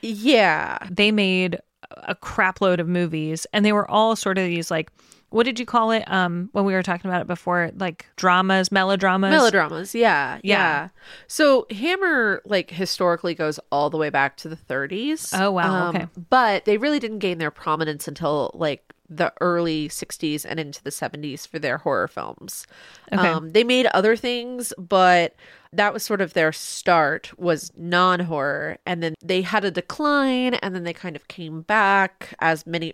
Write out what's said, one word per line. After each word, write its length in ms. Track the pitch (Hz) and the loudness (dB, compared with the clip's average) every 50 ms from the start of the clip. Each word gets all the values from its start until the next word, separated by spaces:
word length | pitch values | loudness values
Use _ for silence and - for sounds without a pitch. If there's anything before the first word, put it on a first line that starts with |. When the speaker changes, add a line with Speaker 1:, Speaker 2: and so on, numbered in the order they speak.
| - | -10
Speaker 1:
Yeah. 760 | 226 220 202 214 269 294 226 202 180 156 156 - - - - - 185 | -8 -8 -2 2 4 6 6 6 6 4 2 0 -4 -6 -8 -10 -8
Speaker 2:
They 220 | 180 185 208 208 | 0 2 2 4
made 480 | 214 208 202 190 185 185 185 180 165 - - _ _ _ - - | 4 4 2 2 2 2 0 0 -2 -6 -10 _ _ _ -20 -20
a 240 | - - - - - | -20 -16 -10 -10 -10
crap 460 | - - - - - 202 185 185 - | -10 -10 -10 -2 0 0 0 2 2
load 180 | 208 190 180 175 | 2 2 2 2
of 80 | 170 | 0
movies, 600 | 165 180 175 175 165 156 156 156 156 160 160 - - - | 0 0 0 0 -2 -2 -4 -4 -4 -6 -6 -8 -4 0
and 120 | 208 202 | 2 2
they 80 | 214 208 | 4 4
were 180 | 208 202 - | 2 0 2
all 240 | - 208 220 226 226 | 2 2 4 4 2
sort 240 | - - 202 190 190 | 0 0 -2 0 0
of 60 | 185 | 0
these, 260 | 180 170 170 165 - | -2 -2 -4 -4 -4
like, 220 | 175 160 160 - _ _ _ _ - _ _ - | -4 -4 -4 -6 _ _ _ _ -20 _ _ -4
what 140 | - 220 233 | 0 2 2
did 140 | 254 247 240 | 2 0 -6
you 60 | 247 | -6
call 240 | - - 240 220 220 | -2 0 0 2 2
it, 200 | 226 220 - - | 0 0 0 0
um, 380 | - 190 180 175 170 175 180 214 - | 0 0 0 0 -2 -4 -6 -4 -2
when 120 | - 196 | -2 0
we 80 | 196 190 | 0 0
were 100 | 185 175 | 0 0
talking 280 | 190 175 175 - 190 | -2 -4 -4 -4 -4
about 100 | 180 175 | -2 -2
it 60 | 170 | -2
before? 440 | 170 180 165 - 180 175 175 170 165 - | -4 -6 -6 -4 -2 0 0 0 -2 -4
Like, 300 | - 190 180 - - - _ _ | -6 -6 -6 -6 -8 -18 _ _
dramas, 560 | - - 185 180 185 190 190 190 190 185 - 202 | -2 2 4 4 4 4 4 4 2 2 2 2
melodramas? 580 | 196 190 190 196 190 190 190 185 185 190 196 | 2 2 2 2 2 2 2 2 2 2 4
Speaker 1:
Melodramas, 640 | 311 311 254 226 196 190 160 147 165 160 185 202 - | 6 6 6 6 6 4 2 2 -2 -8 -8 -6 0
yeah, 420 | 233 233 220 175 147 139 127 - - - | 2 4 4 4 4 0 -2 -6 -6 -2
Speaker 2:
Yeah. 140 | 196 202 175 185 165 151 143 156 | 0 2 2 4 2 0 0 -4
Speaker 1:
yeah. 60 | 185 _ - - - - - - | -6 _ -20 -20 -20 -20 -20 -18
So 400 | - - - 311 285 269 254 - - | -10 0 4 6 6 6 6 2 0
Hammer, 720 | 220 196 240 330 359 381 392 359 311 262 226 214 190 - - | -8 -6 -4 -2 -2 0 0 0 2 2 2 0 -2 -4 -4
like, 240 | 196 208 185 170 - | -2 -2 -2 -2 -2
historically 640 | 175 160 196 175 - - 190 175 170 165 - 180 165 | -6 -6 -4 -4 -2 0 0 0 0 0 -2 -4 -4
goes 260 | - 160 151 147 - - - | -2 -2 -2 -2 -4 -6 -4
all 200 | - 143 147 151 | 0 0 0 0
the 80 | - 156 | 0 -2
way 100 | 156 147 | -2 0
back 260 | - 139 139 135 - - | 2 2 0 0 -2 -6
to 100 | - 160 | -16 -14
the 80 | 160 | -14
thirties. 720 | 160 _ - 131 135 139 143 170 202 240 294 311 311 - - - | -14 _ -6 -6 -4 -4 -4 -6 -6 -4 -4 -4 -6 -6 -6 -2
Speaker 2:
Oh, 160 | 190 190 202 | 0 0 0
wow, 380 | 196 180 170 175 190 185 180 175 | 0 0 0 0 0 0 -2 -2
Speaker 1:
Um, 80 | 165 | -2
Speaker 2:
okay. 100 | 180 175 170 - - 170 - | -4 -6 -6 -12 -14 -4 2
Speaker 1:
but 340 | - 262 247 220 202 180 - | 2 4 4 4 2 0 2
they 140 | - 208 208 | 0 0 2
really 200 | 233 294 302 285 | 2 0 -2 -2
didn't 200 | 233 220 220 208 | -2 -4 -8 -4
gain 180 | 202 190 180 165 | -4 -4 -2 -2
their 120 | 165 151 | -4 -6
prominence 580 | - - - 165 156 165 160 156 151 143 - 170 | -6 -6 -4 -2 -2 0 0 -2 -4 -6 -8 -12
until, 420 | 147 - 175 147 151 147 127 - - | -10 -4 -2 0 0 0 -2 -2 -4
like, 280 | - 165 151 139 - _ _ - _ _ - | -4 -4 -4 -4 -6 _ _ -20 _ _ -14
the 220 | 160 151 175 - - - 165 | -4 -2 -2 -2 -2 -2 -2
early 460 | 175 175 170 170 165 160 156 151 147 | 0 0 0 0 0 -2 -2 -4 -6
sixties 540 | - - - - - - - 156 147 151 - | -8 -10 -12 -12 -12 -6 -4 -4 -4 -4 -6
and 120 | - - 160 | -8 -8 -8
into 240 | 156 143 139 - - | -8 -8 -10 -12 -12
the 80 | 139 | -10
seventies 540 | 139 - 151 135 - 147 147 147 135 147 - | -10 -8 -8 -8 -8 -8 -10 -10 -10 -12 -14
for 140 | - - 160 | -12 -10 -6
their 180 | 147 135 123 147 | -4 -4 -4 -2
horror 300 | - 160 139 101 87 - | -2 -2 0 0 -2 -2
films. 580 | - - 64 53 - - - - - - - _ _ - - - - - _ - - | -6 -8 -10 -10 -12 -14 -16 -16 -14 -14 -16 _ _ -20 -20 -20 -20 -20 _ -4 0
Speaker 2:
Okay. 140 | 202 185 175 | 2 2 2
Speaker 1:
Um, 220 | 165 160 160 160 | 2 0 -4 0
they 140 | 160 214 240 | 2 2 4
made 200 | 233 254 254 254 | 4 4 2 2
other 300 | 240 - 190 190 214 226 | 2 2 4 4 4 2
things, 560 | 226 - 247 247 240 233 247 254 247 240 - - - | 2 0 -4 -6 -6 -6 -8 -10 -10 -10 -10 -10 -12
but 560 | 180 170 208 185 185 180 180 175 170 - _ _ - - - - _ _ - | -6 0 4 4 6 6 6 6 4 2 _ _ -20 -20 -20 -20 _ _ -2
that 180 | 170 208 208 - | 0 0 0 0
was 100 | 214 - | -4 -6
sort 200 | - 214 190 196 | -4 -2 -2 -2
of 100 | 160 - | -2 0
their 200 | 175 160 156 156 | 0 0 0 0
start, 840 | - - - - - - - 175 165 156 139 151 - - - - - | -2 -10 -12 -10 -6 0 2 4 4 4 2 0 -4 -6 -12 -14 -6
was 320 | 180 175 165 143 - - _ | -2 0 0 -2 -2 -12 _
non-horror. 1000 | - 165 175 175 175 180 185 180 175 180 165 160 147 139 143 143 147 151 151 - - - | -12 -6 0 2 4 4 4 4 2 -2 -2 -2 -2 -2 -2 -4 -4 -6 -8 -10 -10 -6
And 160 | - 180 170 165 | -6 -4 -4 -4
then 120 | 165 156 - - | -4 -6 -6 -4
they 200 | 170 190 185 185 | -2 0 0 0
had 220 | 175 202 214 196 | 0 0 0 0
a 60 | 196 | 0
decline, 840 | 165 180 - - - - 302 294 294 285 269 269 254 254 254 254 247 | -2 -4 -6 -6 -6 -2 0 0 2 2 2 2 0 0 0 0 -2
and 200 | - - 196 185 | -2 -4 -6 -6
then 100 | 185 170 | -6 -6
they 80 | 170 165 | -8 -8
kind 220 | - - 180 156 | -8 -10 -12 -12
of 120 | 143 _ - | -12 _ -18
came 320 | - - 175 156 156 160 160 | -16 -14 -12 -12 -12 -10 -4
back, 720 | - 214 220 202 196 196 196 190 185 _ - - - - - | 0 2 2 4 4 4 2 2 0 _ -10 -20 -18 -10 -2
as 280 | - 165 160 151 - | 0 0 0 0 -4
many 260 | 170 165 170 165 160 | -6 -6 -6 -6 -6